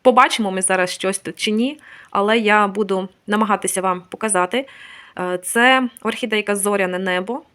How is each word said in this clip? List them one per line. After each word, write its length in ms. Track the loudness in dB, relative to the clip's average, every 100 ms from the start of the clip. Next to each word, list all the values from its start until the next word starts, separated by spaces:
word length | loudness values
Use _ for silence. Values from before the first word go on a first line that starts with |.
побачимо 500 | 6 6 4 2 -2
ми 100 | -2
зараз 280 | 0 0 0
щось 300 | -2 -4 -4
тут 160 | -10 -6
чи 160 | -2
ні, 280 | 0 -2 -4 -18 -20 -6
але 260 | -2 2 2
я 300 | 4 4 2
буду 420 | -2 -2 -2 -4 _ -4
намагатися 540 | 0 2 0 -2 -2
вам 220 | -2 -4 -8
показати. 580 | -8 -2 0 0 -2 -6 -16 -20 -20 -18 -8
Е, 180 | -6 -6
це 520 | -2 2 4 4 0 -6
орхідейка 540 | -8 -6 -4 -2 -2 -2
Зоряне 440 | 0 0 -2 -2
небо 420 | -2 -2 -2 -8 -10